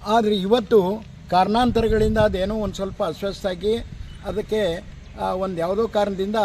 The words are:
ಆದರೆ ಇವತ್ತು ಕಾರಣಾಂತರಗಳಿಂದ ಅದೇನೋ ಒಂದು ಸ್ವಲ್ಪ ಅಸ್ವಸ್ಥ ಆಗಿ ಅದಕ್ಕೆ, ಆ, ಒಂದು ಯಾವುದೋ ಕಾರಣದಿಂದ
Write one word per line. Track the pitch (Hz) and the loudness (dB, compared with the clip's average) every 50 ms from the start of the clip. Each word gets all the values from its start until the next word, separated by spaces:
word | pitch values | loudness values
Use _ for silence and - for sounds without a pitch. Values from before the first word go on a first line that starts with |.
| - | 0
ಆದರೆ | 208 214 233 220 214 214 | 4 4 4 4 4 2
ಇವತ್ತು | 196 180 196 226 247 220 - 240 214 180 180 208 220 - - - - - - | 0 2 2 2 2 4 6 6 6 6 4 -2 -4 -8 -14 -16 -18 -6 2
ಕಾರಣಾಂತರಗಳಿಂದ | 175 180 185 196 208 233 254 240 - 233 226 214 220 214 214 220 220 | 4 4 4 4 4 4 4 4 2 2 2 2 2 2 2 2 4
ಅದೇನೋ | 220 214 214 202 185 185 202 220 | 4 4 4 2 0 -2 -2 -2
ಒಂದು | 220 214 196 - | -2 -4 -4 -4
ಸ್ವಲ್ಪ | - 196 190 - - 208 | -6 -6 -6 -4 -4 -4
ಅಸ್ವಸ್ಥ | 170 151 - 202 196 190 - - | -4 -2 -4 -6 -6 -6 -4 -6
ಆಗಿ | 196 185 170 180 208 220 233 240 - - - - - - - - | -6 -6 -2 -2 -2 0 -2 -4 -10 -12 -14 -14 -14 -14 -12 -10
ಅದಕ್ಕೆ, | 202 175 208 208 - 208 214 208 175 165 185 202 - - - - - - - | -6 -6 -6 -4 -2 -2 0 0 0 -2 -4 -8 -12 -18 -18 -18 -18 -10 -6
ಆ, | 196 190 185 | -4 -4 -2
ಒಂದು | 185 190 190 185 | -2 -4 -4 -2
ಯಾವುದೋ | 165 165 175 196 208 226 | -2 -2 -2 0 0 -2
ಕಾರಣದಿಂದ | 208 - 208 208 202 196 180 190 202 214 220 | 0 0 0 0 0 -2 -4 -4 -2 0 0